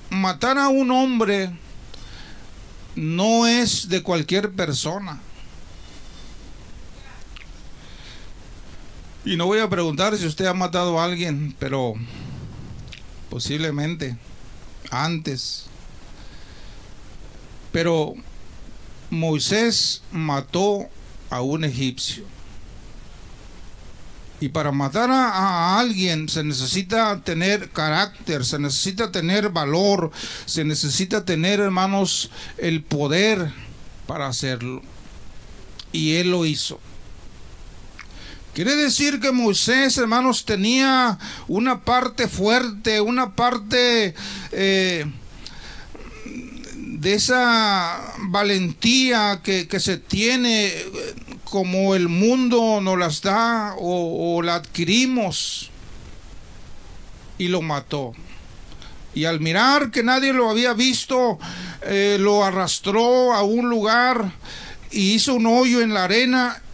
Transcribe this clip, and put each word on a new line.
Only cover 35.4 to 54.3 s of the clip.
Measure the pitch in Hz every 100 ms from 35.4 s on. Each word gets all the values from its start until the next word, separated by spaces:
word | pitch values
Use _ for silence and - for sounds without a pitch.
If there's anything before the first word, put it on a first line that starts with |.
| - - - - -
Y | 160 156 160
él | 180
lo | 180 160
hizo. | 143 - - - - - - - - - - - - - - - - - - -
Quiere | - 190 294
decir | 294 - 294 285
que | 269
Moisés, | 254 233 190 - 254 269 262
hermanos, | 226 233 254 233 -
tenía | 202 208 254 269 262 247 190 - - -
una | 196 254 247
parte | - 247 254 240 240
fuerte, | - 202 247 247 208 220 214
una | 208 247 247 190
parte, | 240 240 208 247 247 233 202 156 - 196 190
eh, | - 196 190 185 170 147 131 - - - - - - - - - - - - - - - -
de | - 160 180
esa | 208 - 254 247 226 214 196 170 175 - - 202
valentía | 196 202 196 180 - 226 262 262 240 208 190
que, | - 190 165
que | 190
se | 208 175
tiene, | - 196 226 254 247 220 202
eh, | 160 185 - 151 - - - -
como | 196 185 185 196 190
el | 175
mundo | 170 214 262 247 240 226 214
nos | 190 185
las | 175 151
da | 196 208 233 233 208 190
o, | 175 180 170 165 170